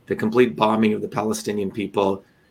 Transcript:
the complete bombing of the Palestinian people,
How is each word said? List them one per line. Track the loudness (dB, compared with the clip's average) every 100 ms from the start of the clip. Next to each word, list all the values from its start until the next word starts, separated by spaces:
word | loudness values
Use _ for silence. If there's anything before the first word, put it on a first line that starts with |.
| -8
the | -4
complete | 0 4 2 4
bombing | 2 4 2
of | 0
the | -4
Palestinian | -4 -4 -4 -4 -4 -4
people, | -4 -4 0 0 0 -8 _ _